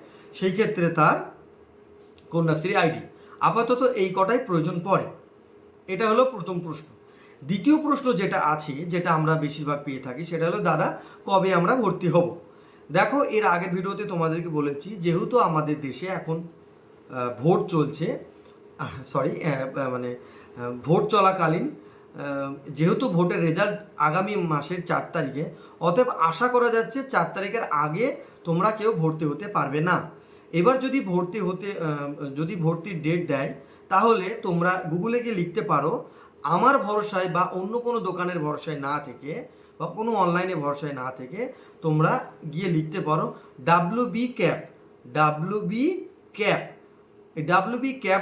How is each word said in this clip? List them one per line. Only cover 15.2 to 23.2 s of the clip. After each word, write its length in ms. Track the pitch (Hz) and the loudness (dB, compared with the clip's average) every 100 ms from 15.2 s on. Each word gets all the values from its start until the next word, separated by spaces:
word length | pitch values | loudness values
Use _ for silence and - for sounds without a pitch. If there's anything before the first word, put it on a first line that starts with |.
| - 240 | 2 2
আমাদের 420 | 190 156 147 151 | 4 2 0 -2
দেশে 240 | 135 - 185 | -6 -8 -6
এখন, 380 | 170 160 165 175 - - - - - - | -6 -4 -6 -8 -16 -20 -20 -20 -20 -12
আহ, 340 | 127 123 117 | -6 -4 0
ভোট 240 | 147 202 - | 2 2 2
চলছে, 520 | 165 120 - 185 277 - - - - - - | 0 0 -2 -6 -6 -10 -20 -20 -20 -18 -12
আহ, 80 | 123 98 127 | -12 -12 -6
সরি, 380 | 143 139 - | -2 -2 -2
আহ, 360 | 165 135 131 147 | -2 -2 -4 -4
আহ, 100 | 131 | -4
মানে, 260 | 123 123 123 - - - 123 | -4 -6 -8 -14 -20 -18 -10
আহ, 140 | 120 | -8
ভোট 360 | 123 131 190 - | -4 2 2 4
চলাকালীন, 680 | 208 190 190 160 175 285 - - - - - | 4 4 4 2 0 -2 -8 -18 -20 -20 -12
আহ, 400 | 143 139 139 139 - | -8 -6 -6 -8 -10
যেহেতু 400 | 143 165 233 262 | 0 2 2 2
ভোটের 320 | 170 | 2